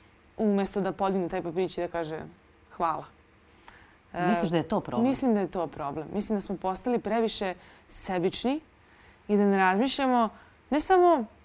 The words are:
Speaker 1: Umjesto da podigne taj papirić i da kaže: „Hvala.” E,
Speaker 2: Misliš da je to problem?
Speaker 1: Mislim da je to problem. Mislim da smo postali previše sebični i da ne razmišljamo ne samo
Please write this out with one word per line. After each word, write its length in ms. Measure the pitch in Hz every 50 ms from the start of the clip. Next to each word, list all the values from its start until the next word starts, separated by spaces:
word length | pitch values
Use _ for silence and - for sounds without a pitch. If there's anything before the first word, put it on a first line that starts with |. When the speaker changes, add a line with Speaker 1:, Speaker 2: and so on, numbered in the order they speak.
| - - _ _ _ _ -
Speaker 1:
Umjesto 440 | - 220 208 202 196 196 190 - 208
da 120 | 185 190 180
podigne 360 | - 202 196 190 196 180 160
taj 140 | 185 185 165
papirić 360 | 175 156 180 190 165 - -
i 20 |
da 80 | 175 170
kaže: 300 | - 170 165 156 160 156 156 156 170 _ _ _ - _ _ - -
„Hvala.” 320 | - 175 165 156 147 143 - - _ _ _ _ _ _ _ - - - - - - - - - _ _ - -
E, 140 | 170 180 180
Speaker 2:
Misliš 220 | 180 175 170 165
da 60 | 170
je 60 | 165 151
to 160 | - 220 190
problem? 280 | - - 131 - 233 262
Speaker 1:
Mislim 260 | 269 - 269 254 220
da 60 | 208
je 80 | 190 156
to 160 | - 190 165
problem. 400 | 147 - - 151 139 143 156 151 -
Mislim 260 | - 202 202 - 220
da 40 | 196
smo 160 | 190 - 196
postali 420 | 160 - 185 185 185 - 247 247 226
previše 560 | - 208 214 233 226 220 - - 208 185 175 - - - - - - -
sebični 720 | - - - - 190 180 165 190 - - - 240 277 311 - _ _ _ _ - - - - - - _ _ -
i 80 | 208
da 100 | 202 202
ne 100 | 202 196 196
razmišljamo 680 | 190 185 185 196 247 277 - - 277 262 254 247 226 202 - - - - _ _ _ -
ne 100 | 254 302
samo 440 | 302 - 381 359 349 349 339 277 220 214 - - -